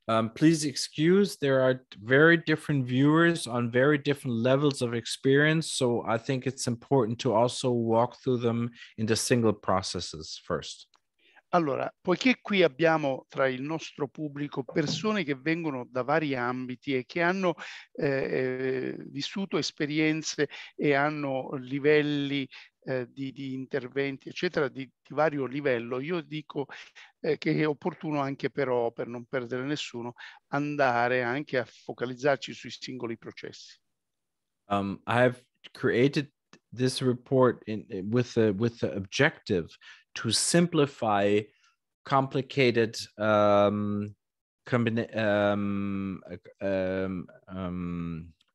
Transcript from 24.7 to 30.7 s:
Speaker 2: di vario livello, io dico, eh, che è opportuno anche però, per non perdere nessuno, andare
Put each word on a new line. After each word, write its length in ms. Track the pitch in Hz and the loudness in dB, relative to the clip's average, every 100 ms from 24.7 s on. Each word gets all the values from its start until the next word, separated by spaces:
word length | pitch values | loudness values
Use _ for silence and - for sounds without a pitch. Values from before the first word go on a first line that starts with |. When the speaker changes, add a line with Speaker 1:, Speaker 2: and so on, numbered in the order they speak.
| 120 127 | -4 -14
Speaker 2:
di 280 | _ - | _ -8
vario 320 | 143 156 147 123 | 0 0 0 -6
livello, 540 | 143 143 120 117 127 | -2 -2 -2 -2 -6
io 220 | 147 180 | -4 -6
dico, 460 | 143 156 - 151 131 - - - - _ | -6 -10 -8 -8 -8 -12 -20 -20 -20 _
eh, 180 | 165 139 | -4 -2
che 160 | 160 | 0
è 140 | 151 156 | 0 0
opportuno 540 | 147 180 160 160 147 | -2 -6 -6 -4 -2
anche 280 | 139 135 143 | -2 -4 -6
però, 440 | 143 127 123 117 | -2 0 0 0
per 140 | - 120 | -4 -10
non 180 | 120 117 | -10 -6
perdere 380 | 135 120 127 | -6 -4 -6
nessuno, 500 | 135 151 - 120 120 - - - - | -4 -6 -6 -8 -10 -12 -18 -20 -6
andare 680 | 143 147 | -4 -2